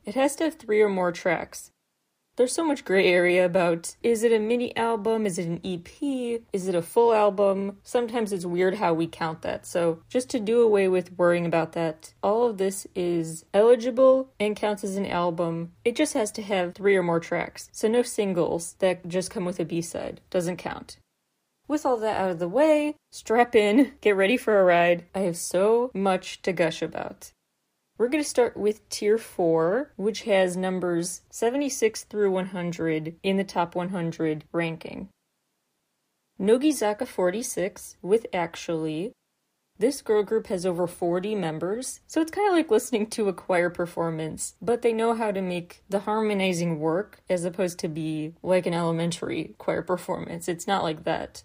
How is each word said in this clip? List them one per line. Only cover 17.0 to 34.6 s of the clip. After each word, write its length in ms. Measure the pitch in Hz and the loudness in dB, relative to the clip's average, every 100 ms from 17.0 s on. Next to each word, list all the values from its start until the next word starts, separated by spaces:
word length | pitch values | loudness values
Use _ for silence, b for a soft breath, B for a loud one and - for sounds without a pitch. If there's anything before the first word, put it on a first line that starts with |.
more 160 | 175 170 | 4 0
tracks. 500 | 170 170 - - - | 0 -4 -4 -10 -16
So 160 | - 220 | -2 0
no 140 | 240 | 2
singles 720 | 240 - 202 175 160 170 170 - | 0 -2 -2 0 0 -2 -6 -2
that 280 | 190 180 175 | 0 0 -4
just 220 | 180 185 | -6 -4
come 160 | - 175 | -4 -6
with 140 | 185 | -4
a 40 | |
B-side. 560 | 160 165 165 - - - _ | -4 -4 -6 -8 -10 -12 _
Doesn't 300 | 185 170 175 | -4 -2 -4
count. 400 | - - - - _ _ _ _ _ _ - | -8 -10 -12 -20 _ _ _ _ _ _ -4
With 180 | 294 294 | -2 0
all 100 | 240 | 0
that 220 | 214 208 | 0 0
out 100 | 190 | -2
of 100 | 170 | -2
the 80 | 175 | -2
way, 480 | 214 311 302 302 302 _ | 2 4 4 2 -6 _
strap 440 | - - 226 240 | -12 0 2 4
in, 380 | 240 208 220 254 - | 4 6 4 4 2
get 140 | 208 190 | 2 4
ready 200 | 196 247 | 4 2
for 240 | - 208 | 4 4
a 40 | |
ride. 420 | 185 175 175 175 170 | 6 6 6 2 -2
I 60 | 185 | -4
have 160 | 190 170 | -4 -4
so 560 | - 180 202 233 247 | -4 0 4 2 0
much 480 | 190 196 185 - - | 0 0 0 -2 -8
to 100 | - | -4
gush 300 | 175 165 - | 0 0 0
about. 480 | 160 - - - - _ _ _ _ _ _ - | -6 -6 -10 -12 -20 _ _ _ _ _ _ -2
We're 120 | 240 | 0
gonna 140 | 302 | 0
start 320 | 294 - 240 | 0 2 2
with 320 | - 202 214 _ | 2 -2 -2 _
tier 260 | - 208 226 | -4 2 2
four, 760 | - - 170 165 165 220 294 - | 0 -2 2 2 2 0 -4 -6
which 280 | 202 208 | -4 -4
has 340 | - 196 185 180 | 0 2 2 0
numbers 640 | 185 185 180 170 170 - _ | -2 -2 -2 -2 -2 -8 _
seventy-six 760 | - 226 262 285 - 220 220 | -4 -2 0 -2 0 -2 -2
through 280 | - 208 202 | -8 -2 0
one 160 | 190 185 | 0 -2
hundred 640 | 190 175 170 165 156 156 170 | -6 -6 -4 -2 -2 -4 -6
in 160 | 196 190 | -2 0
the 60 | |
top 300 | 196 - 175 | 0 -2 -2
one 160 | 180 180 | -2 -4
hundred 540 | 190 170 160 160 151 - | -4 -4 -2 -2 -2 -4
ranking. 560 | 170 | -4